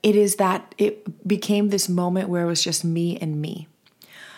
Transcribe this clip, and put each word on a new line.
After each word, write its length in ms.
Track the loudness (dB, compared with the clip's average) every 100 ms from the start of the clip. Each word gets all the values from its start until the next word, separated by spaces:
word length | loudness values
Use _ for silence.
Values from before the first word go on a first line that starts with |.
it 140 | 2 4
is 220 | 4 4
that 360 | 0 0 -4 -2
it 480 | -2 -2 -12 -8 -2
became 420 | -2 2 2 2
this 180 | 0 0
moment 400 | 0 0 0 0
where 140 | 0
it 60 | 0
was 160 | 0
just 200 | -2 -2
me 360 | -2 0 -2 -2
and 200 | -4 -4
me. 280 | -6 -8 -14 _ _ _ -20 -20 -20